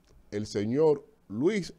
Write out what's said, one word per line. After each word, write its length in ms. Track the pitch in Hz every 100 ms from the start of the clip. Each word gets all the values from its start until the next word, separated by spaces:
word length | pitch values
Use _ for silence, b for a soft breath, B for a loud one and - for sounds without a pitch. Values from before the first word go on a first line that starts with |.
| _ - -
el 160 | 104 107
señor 580 | 107 107 135 156 143 - _ -
Luis 460 | 104 165 214 165